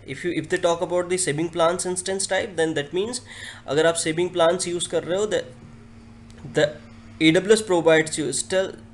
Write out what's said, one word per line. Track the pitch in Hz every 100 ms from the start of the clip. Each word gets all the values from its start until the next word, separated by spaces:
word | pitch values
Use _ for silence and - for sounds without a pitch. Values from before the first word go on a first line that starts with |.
| -
if | 135 180
you, | 156
if | 151
they | 175
talk | 175 170
about | 170 175 175
the | 180
saving | 151 147 165
plans | 175 165 180 185
instance | 180 - 190 -
type, | 190 220 165
then | 160
that | 156 143
means | 175 220 247 - - - - -
अगर | 143 165
आप | 165
saving | 165 160 175
plans | 170 165 180 175
use | 175 -
कर | 165
रहे | 156 185
हो, | 214
the, | 175 - - - - - - - - - - 139
the | 151 147 - - - - -
A | 160
W | 170 185
S | 220
provides | 214 175 160 160 156 -
you | 135
still | 139 - 190 190 - -